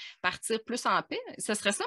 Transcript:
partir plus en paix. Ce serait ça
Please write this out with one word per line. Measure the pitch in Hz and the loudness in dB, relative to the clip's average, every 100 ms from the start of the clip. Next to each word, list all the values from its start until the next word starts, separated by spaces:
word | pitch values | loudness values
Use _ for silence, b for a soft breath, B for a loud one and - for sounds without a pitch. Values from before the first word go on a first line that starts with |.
| B B | B B
partir | 180 - - 226 | -2 0 -2 -2
plus | - 240 240 | 0 -2 2
en | 185 | 2
paix. | - 370 480 - | 2 -6 -6 -8
Ce | - | -2
serait | 208 - | 0 2
ça | - | 0